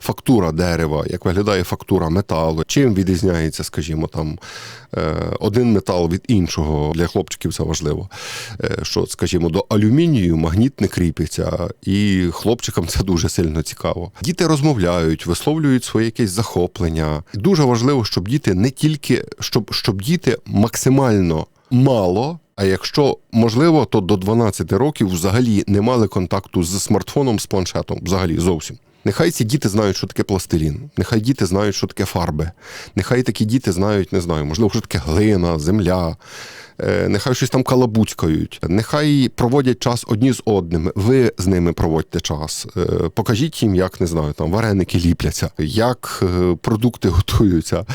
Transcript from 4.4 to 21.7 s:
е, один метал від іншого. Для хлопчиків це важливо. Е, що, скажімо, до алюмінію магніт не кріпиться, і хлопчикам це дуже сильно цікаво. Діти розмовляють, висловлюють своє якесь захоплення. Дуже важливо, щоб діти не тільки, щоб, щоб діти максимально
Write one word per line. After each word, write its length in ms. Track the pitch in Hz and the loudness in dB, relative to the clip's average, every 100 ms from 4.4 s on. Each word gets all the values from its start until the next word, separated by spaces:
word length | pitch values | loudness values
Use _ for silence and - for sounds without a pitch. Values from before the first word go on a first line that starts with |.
| - - - - - - | -14 -18 -18 -20 -10 -4
е, 180 | 80 82 85 - | -4 -2 -4 -2
один 320 | 107 107 120 | 0 2 2
метал 360 | 101 - 90 82 | 2 2 0 0
від 140 | 92 - | -2 0
іншого. 640 | 107 82 - 76 76 73 | 0 0 -2 -2 0 -2
Для 120 | 80 85 | -2 -2
хлопчиків 480 | 101 82 - 82 | -2 -4 -4 -6
це 80 | - | -4
важливо. 460 | 82 78 76 73 95 - - - - 98 | -4 -2 -4 -4 -8 -14 -14 -12 -12 -8
Е, 180 | - - | -6 -4
що, 240 | - - 90 | -4 -4 -4
скажімо, 420 | - 87 90 85 | -4 -2 0 0
до 180 | 87 - | 0 0
алюмінію 680 | 107 107 139 170 131 87 80 | 2 4 4 4 2 2 2
магніт 440 | 80 92 131 - | 2 2 0 0
не 80 | 98 | -2
кріпиться, 800 | - 85 76 78 - 82 82 85 - | 0 -2 -2 -4 -4 -4 -4 -6 -8
і 440 | 95 98 104 92 87 | -2 0 2 2 0
хлопчикам 540 | - 104 117 - - 85 | -2 -2 -2 -2 -4 -2
це 160 | - | -2
дуже 260 | 95 85 95 | 0 0 0
сильно 340 | - 85 78 | 0 0 0
цікаво. 500 | 76 - 85 85 87 - | -6 -6 -4 -4 -8 -8
Діти 240 | 101 180 165 | -6 0 0
розмовляють, 800 | 151 156 123 87 87 80 80 85 | 2 2 2 2 2 2 0 -2
висловлюють 580 | 85 - 156 147 127 | -2 0 0 2 2
своє 220 | - 110 113 | 0 -2 0
якесь 240 | - 107 | 0 -2
захоплення. 920 | 90 110 92 90 - 85 80 78 76 - | -2 -2 0 -2 -2 -2 0 -2 -2 -6
Дуже 300 | 104 165 175 | -2 2 4
важливо, 400 | 131 117 127 139 | 4 2 2 0
щоб 240 | 107 101 92 | 0 -4 -2
діти 260 | 147 - | -2 0
не 160 | 92 131 | 2 0
тільки, 540 | - 156 151 - 123 - - | 0 -2 -2 -2 -2 -2 -10
щоб, 340 | - 123 - | -2 -2 -2
щоб 280 | - - 95 | -4 -2 -2
діти 360 | 107 175 - 110 - | 0 0 0 -2 -2
максимально 1000 | 98 113 - 131 135 131 104 87 78 - _ - | 2 2 2 2 4 4 4 2 0 -4 _ 0